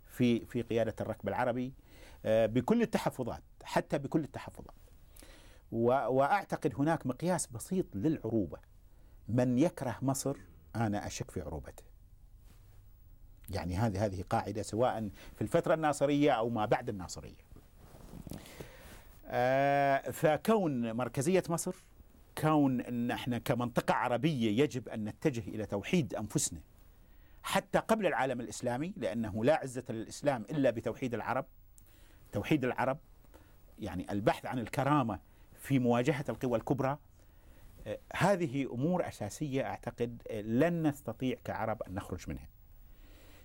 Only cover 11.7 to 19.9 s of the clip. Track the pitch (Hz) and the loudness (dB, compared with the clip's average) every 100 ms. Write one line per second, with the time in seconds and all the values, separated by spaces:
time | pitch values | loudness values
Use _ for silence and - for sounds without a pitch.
11.7 | - - - - - - - - - - | -16 -20 -20 -20 -20 -20 -20 -20 -20 -20
12.7 | - - - - - - - - 82 85 | -20 -20 -20 -20 -20 -20 -20 -8 -6 -4
13.7 | 92 117 95 107 92 - 113 98 107 104 | 0 0 2 -2 -2 -2 -2 -2 -6 -4
14.7 | 104 123 104 104 - - - - 170 160 | 0 0 0 -6 -8 -16 -8 0 0 2
15.7 | 160 156 147 143 143 143 123 117 117 107 | 2 2 2 2 4 4 4 2 0 0
16.7 | 135 123 98 87 - - - - - - | 0 0 -8 -8 -10 -14 -18 -20 -20 -20
17.7 | - - - - - - - - - - | -20 -20 -20 -18 -16 -14 -14 -14 -16 -16
18.7 | - - - - - - 120 127 131 139 | -18 -18 -20 -20 -20 -6 0 2 4 4
19.7 | 143 139 | 4 4